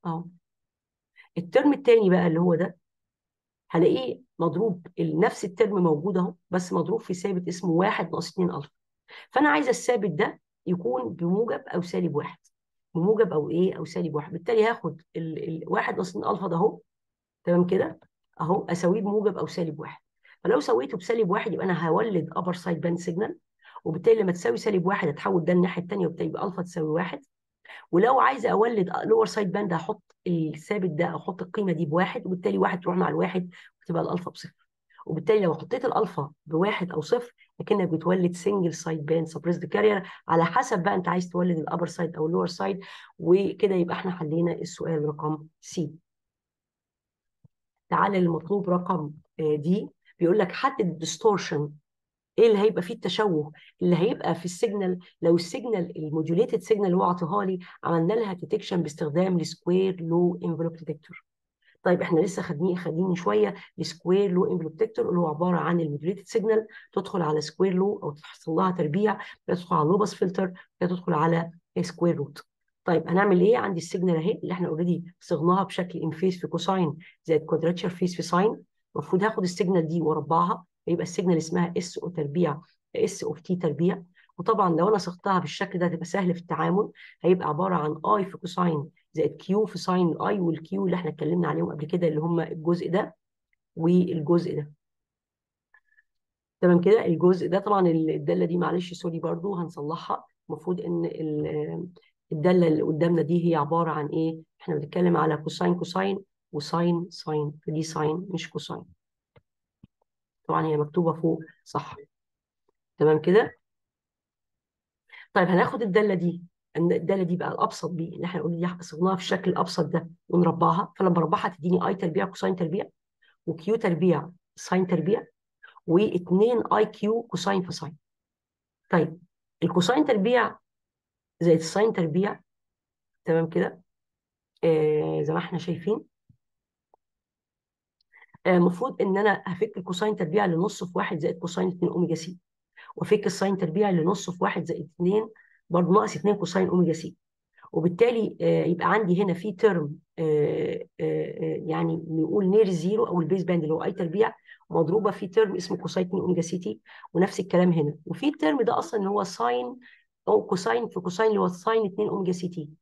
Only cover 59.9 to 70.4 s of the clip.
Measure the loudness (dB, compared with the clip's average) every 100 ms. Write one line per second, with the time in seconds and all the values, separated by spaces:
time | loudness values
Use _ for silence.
59.9 | -2 -2 2 2 0 -4 -4 -4 -6 -10
60.9 | -12 -14 -20 _ _ _ _ _ _ 0
61.9 | 0 2 2 2 -2 -6 -2 -2 -2 -4
62.9 | -2 0 0 0 2 2 -2 -14 -10 -10
63.9 | -6 0 2 4 2 0 -2 -4 -2 -2
64.9 | 0 0 2 0 0 0 2 2 0 0
65.9 | -2 -4 -6 -4 -2 2 0 0 -10 -8
66.9 | -6 -4 -2 0 0 -2 0 2 2 0
67.9 | -2 -6 -10 -16 -12 -4 0 0 0 -2
68.9 | 0 0 -2 -8 -12 -4 -4 0 2 4
69.9 | 4 2 0 -2 0